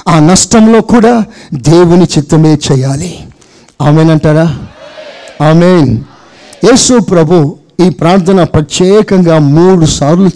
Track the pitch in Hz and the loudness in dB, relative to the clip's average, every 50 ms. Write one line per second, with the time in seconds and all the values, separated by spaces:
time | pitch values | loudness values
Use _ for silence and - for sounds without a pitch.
0 | - 185 170 160 151 160 185 190 - - - 226 214 220 226 220 208 - 208 240 | -4 -2 0 2 2 2 2 0 0 0 2 2 4 4 2 2 0 0 0 2
1 | 208 233 247 226 208 - - - - - - 135 113 143 160 175 180 170 170 180 | 2 2 0 0 -4 -6 -10 -18 -16 -12 -12 -6 -2 0 2 2 2 2 2 2
2 | 175 - - 156 143 - 160 156 160 156 156 147 - - 143 131 131 135 135 143 | 0 0 -2 -4 -4 -2 0 0 2 2 0 -2 -2 -2 -2 -2 -2 -4 -4 -6
3 | 175 180 156 - - - - _ _ _ _ _ _ _ _ - - 147 147 160 | -8 -10 -12 -14 -18 -20 -20 _ _ _ _ _ _ _ _ -4 -2 0 2 2
4 | 160 165 160 151 - 156 151 156 165 165 135 - - - - - - - - - | 2 2 0 0 0 0 0 0 0 -2 -4 -6 -10 -16 -20 -20 -20 -20 -20 -20
5 | - - - - - - - - 147 151 160 170 170 180 185 175 143 123 110 113 | -20 -20 -20 -20 -20 -18 -10 -4 -2 0 2 2 2 2 2 2 0 0 -2 -4
6 | - - - - - - - - - - - - - 202 262 240 - - 262 240 | -8 -12 -20 -20 -20 -20 -20 -20 -20 -20 -10 -2 0 0 0 0 0 0 0 -2
7 | 175 - 185 170 160 151 180 175 147 139 196 - _ _ _ - 175 180 143 - | -2 0 0 0 0 0 0 0 0 -2 -4 -10 _ _ _ -2 -2 -2 -2 -2
8 | 151 165 185 196 165 185 196 190 160 147 - 160 151 - - - 180 185 196 214 | -2 0 0 0 0 0 0 0 0 -2 -2 -4 -4 -4 -4 -4 0 2 2 2
9 | 208 - 196 185 180 165 160 156 151 139 143 160 175 185 190 175 160 139 - - | 0 0 0 0 0 2 2 2 2 2 2 2 2 2 2 2 0 -2 -2 -2
10 | 143 139 170 175 196 180 - | -2 -2 0 0 0 -2 -2